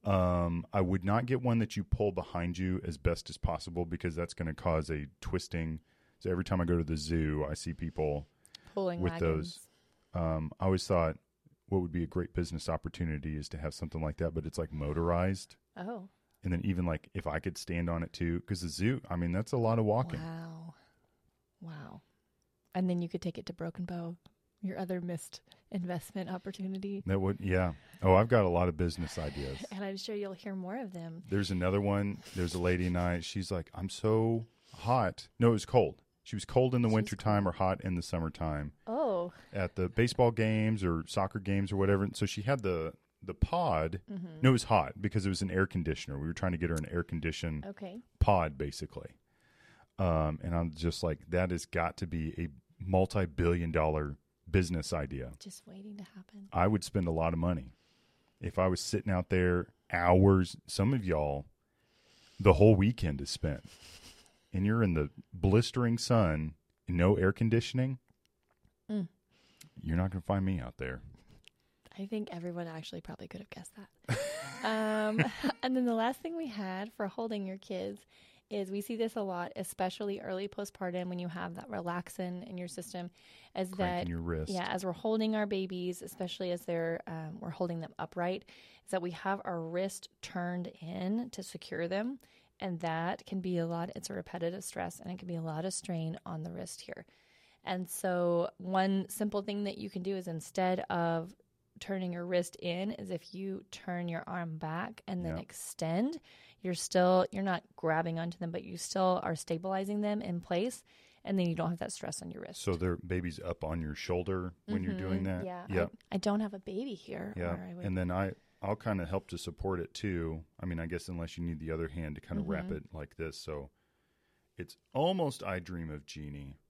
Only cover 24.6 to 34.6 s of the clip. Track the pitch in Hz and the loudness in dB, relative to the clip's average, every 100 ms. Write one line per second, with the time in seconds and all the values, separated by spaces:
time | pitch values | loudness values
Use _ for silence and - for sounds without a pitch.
24.6 | 190 190 185 185 175 170 - - _ - | -6 -4 -4 -2 -2 -6 -6 -16 _ -20
25.6 | _ 196 175 175 - 202 175 180 196 190 | _ -6 -2 -4 -6 -8 -6 -6 -8 -8
26.6 | 190 190 196 202 196 95 95 98 98 92 | -6 -6 -6 -6 0 2 2 0 2 4
27.6 | 90 82 - - 95 92 113 120 95 87 | 2 0 -12 0 8 8 10 6 6 4
28.6 | 90 80 87 78 80 - 76 69 67 67 | 4 4 0 0 -4 -4 -4 -4 -6 -6
29.6 | - 190 196 196 - 208 202 190 214 190 | -8 -8 -6 -8 -6 -6 -6 -8 -8 -6
30.6 | 180 220 226 180 165 165 - 95 98 92 | -6 -6 -8 -8 -10 -12 -2 0 2 2
31.6 | 90 98 101 101 101 98 - - 87 90 | 4 4 4 2 2 -2 -8 -2 0 2
32.6 | 87 90 90 90 87 87 82 101 92 92 | 2 4 4 2 2 0 -2 -6 -2 -4
33.6 | 82 - 95 - 110 110 113 117 113 _ | -4 -6 -6 0 4 4 4 2 -2 _